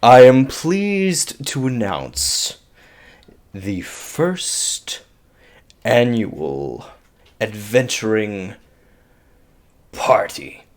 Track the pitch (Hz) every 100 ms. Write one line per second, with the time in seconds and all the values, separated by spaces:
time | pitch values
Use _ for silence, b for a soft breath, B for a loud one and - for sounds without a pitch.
0 | 117 127 127 131 135 - 160 190 202 202
1 | 190 175 - - 131 - 131 127 104 82
2 | 65 62 - - - - _ b b b
3 | b b b - _ 98 95 98 90 -
4 | - - 165 180 - - - - - -
5 | _ _ _ b b b b _ - 117
6 | 120 117 107 - 76 69 69 58 - B
7 | _ _ _ _ 110 107 104 120 123 -
8 | 110 110 107 101 95 110 _ _ _ _
9 | _ _ _ _ _ _ _ _ _ -
10 | - 120 101 - 69 - _